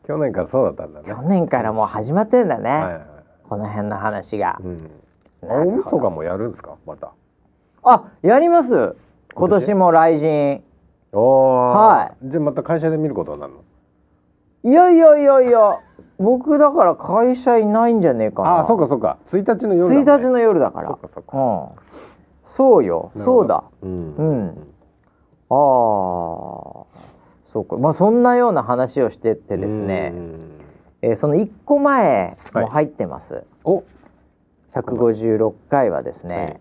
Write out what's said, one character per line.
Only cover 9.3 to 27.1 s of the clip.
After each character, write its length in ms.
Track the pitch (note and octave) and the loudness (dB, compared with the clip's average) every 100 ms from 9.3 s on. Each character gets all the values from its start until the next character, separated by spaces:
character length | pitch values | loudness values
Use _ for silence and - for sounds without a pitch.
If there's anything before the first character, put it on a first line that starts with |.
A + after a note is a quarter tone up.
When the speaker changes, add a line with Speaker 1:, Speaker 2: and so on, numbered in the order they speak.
Speaker 1:
今 160 | - F3+ | -4 0
年？ 0 | |
Speaker 2:
今 0 | |
年 240 | G3+ E3+ | 2 2
も 120 | G3+ F3+ | 2 4
雷 320 | E3 E3 D#3 | 6 4 2
神。 440 | D#3 D3 C#3+ C#3 _ _ _ _ _ | 0 0 -2 -4 _ _ _ _ _
Speaker 1:
お 580 | G2+ A#2+ C3+ C3 B2+ B2 | 0 4 4 4 2 2
ー。 0 | |
Speaker 2:
は 400 | D#3+ A3 D3 F2 - | 4 4 4 0 -10
い。 80 | C3 | -8
Speaker 1:
じ 80 | D#3+ | -4
ゃ 40 | |
あ 20 | |
ま 80 | D3 | -4
た 100 | C3+ | -6
会 180 | - E3 | -6 -4
社 120 | D#3+ | -2
で 60 | D#3 | -2
見 120 | D#3 | -4
る 60 | |
こ 100 | G#2 | -6
と 80 | D#2 | -8
に 80 | D2 | -12
な 60 | C#2+ | -16
る 60 | |
の？ 60 | C2+ _ _ _ _ _ _ _ _ _ _ A#3 | -18 _ _ _ _ _ _ _ _ _ _ 2
Speaker 2:
い 20 | |
や 200 | D4+ F4+ | 4 6
い 60 | E4 | 6
や 200 | D#4+ D4 | 6 6
い 60 | |
や 180 | C#4 C4+ | 4 4
い 100 | B3 | 4
や、 280 | A#3 G#3 - _ - _ - | 4 4 2 _ -20 _ -2
僕 380 | G3 B3+ C4+ D4 | 0 0 2 4
だ 140 | D4 | 4
か 120 | D4+ | 4
ら 120 | F3+ | 2
会 400 | - - G3+ B3 | 0 -2 0 0
社 220 | B3 B3+ A#3 | 0 2 2
い 80 | |
な 240 | G#3+ A3 A#3 | 2 2 2
い 40 | |
ん 80 | A3+ | 2
じ 60 | E3 | 0
ゃ 60 | |
ね 120 | A#2 | 0
え 60 | A2 | -2
か 120 | - | -2
な。 160 | D#3 F3 | 0 0
Speaker 1:
あ、 60 | |
そ 100 | - | 2
う 20 | A3+ | 0
か 100 | D3+ | 0
そ 100 | C3 | 0
う 20 | |
か。 180 | G#2 - | -2 -6
一 80 | - | -6
日 340 | F#3+ G3+ A3+ A3+ | -4 -2 -2 0
の 60 | |
夜 40 | F3 | 2
だ 60 | |
も 60 | F3+ | 4
ん 60 | |
ね。 60 | C#4 | 4
Speaker 2:
一 180 | D4 C#4+ | 4 2
日 80 | B3+ | 2
の 100 | B3 | 2
夜 200 | A3+ F3 | 2 2
だ 100 | A2+ | 0
か 120 | - | -4
ら。 60 | D2+ | -10
Speaker 1:
そ 40 | |
う 40 | - | -12
か 120 | - | -14
そ 80 | - | -20
う 40 | |
か。 140 | - C3+ | -10 -4
Speaker 2:
う 40 | |
ん。 260 | C3 F#2 B1+ - _ - - _ _ _ | -2 -4 -8 -20 _ -20 -20 _ _ _
そ 340 | _ - C4+ G3+ | _ 0 4 4
う 60 | |
よ。 260 | G2+ E2 - | 4 -2 -6
Speaker 1:
な 100 | - | -6
る 60 | G#3 | 0
ほ 0 | |
ど。 80 | B3+ | 2
Speaker 2:
そ 60 | |
う 20 | D3 | 2
だ。 160 | E2 - _ | -2 -4 _
Speaker 1:
う 60 | F#2+ | -10
ん。 280 | F2+ D#2+ | -10 -10
Speaker 2:
う 80 | D2+ | -4
ん。 440 | D#3 C3+ F#2 D#2 D2+ _ _ _ _ _ _ _ _ | -4 -2 -6 -12 -20 _ _ _ _ _ _ _ _
あ 40 | |
ー。 1300 | C3 C#3+ B2+ A#2 G2+ F#2 F2 E2 E2 C#2+ C#2 - - - - - | 0 2 2 0 0 -2 -4 -8 -10 -14 -16 -18 -20 -20 -20 -20